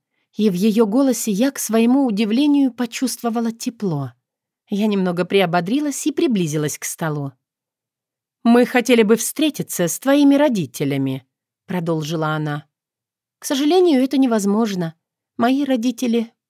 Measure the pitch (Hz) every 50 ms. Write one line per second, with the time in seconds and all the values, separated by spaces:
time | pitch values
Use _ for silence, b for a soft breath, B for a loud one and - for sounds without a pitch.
0 | _ _ _ _ _ _ _ - 208 220 180 175 196 226 190 233 233 202 202 269
1 | 285 269 233 - - 226 196 190 254 277 269 - - - 214 226 226 240 254 285
2 | 277 247 202 190 226 202 220 254 294 294 285 285 277 254 226 - 247 233 - -
3 | 269 233 - - - 233 220 240 226 226 226 226 - 254 240 - 214 190 156 143
4 | 135 123 - _ _ _ _ _ _ _ _ _ _ - 208 196 214 214 202 196
5 | 185 185 180 170 - - 202 196 190 170 165 175 175 185 233 294 302 294 269 -
6 | - 302 277 - 339 320 226 190 175 151 147 156 151 151 - - - - - -
7 | 170 156 147 151 139 135 - _ _ _ _ _ _ _ _ _ _ _ _ _
8 | _ _ _ _ _ _ _ _ - 233 233 240 247 233 - 254 240 247 247 233
9 | 220 196 233 226 - - - - 311 311 277 - - - - - 175 165 - -
10 | - 262 277 294 285 277 277 277 294 302 233 196 156 123 - - 151 139 143 139
11 | 135 135 131 135 _ _ _ _ _ _ _ _ _ - 180 180 165 170 165 160
12 | 156 147 170 160 156 151 156 156 151 151 147 147 - _ _ _ _ _ _ _
13 | _ _ _ _ _ _ _ _ - - 302 262 294 294 349 370 359 349 285 254
14 | 262 269 - 262 269 247 226 214 196 202 202 220 233 214 196 185 170 165 - _
15 | _ _ _ _ _ _ _ - 233 240 262 277 294 269 262 240 220 254 240 -
16 | 262 233 226 233 226 233 _ _ _